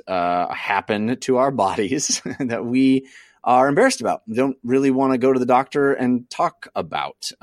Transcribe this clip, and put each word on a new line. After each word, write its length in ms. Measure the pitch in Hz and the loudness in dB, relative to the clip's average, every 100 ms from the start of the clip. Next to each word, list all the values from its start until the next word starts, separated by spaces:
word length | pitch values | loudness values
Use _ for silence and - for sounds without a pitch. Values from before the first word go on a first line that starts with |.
| - | -6
uh, 440 | 92 87 87 87 | -2 0 0 -2
happen 640 | - - 98 - 104 107 127 | -6 -2 -2 0 -2 -2 -4
to 160 | - 127 | 0 2
our 140 | 139 | 2
<laughs> 160 | 131 95 | 0 -2
bodies 560 | 98 101 143 - - - 127 | 0 -2 -2 -2 -4 -6 -6
that 240 | 131 117 | -6 -4
we 420 | 117 127 135 131 131 - - _ | -2 2 4 2 -2 -18 -20 _
are 240 | - 123 135 | 2 4 4
embarrassed 320 | 143 262 254 | 4 2 2
about, 220 | 107 78 - | -4 -4 -4
don't 300 | 110 135 131 | -2 -2 -2
really 260 | 117 135 139 | 0 2 2
wanna 280 | 131 135 131 | 2 2 2
go 160 | 131 | 2
to 40 | 131 | 2
the 60 | |
doctor 480 | 123 123 135 143 139 | 4 2 2 0 0
and 380 | 139 127 123 123 | 0 0 -2 -4
talk 380 | - 165 - - | -4 -4 -4 -10
about. 560 | 101 85 73 69 - - - | -8 -6 -8 -8 -10 -14 -10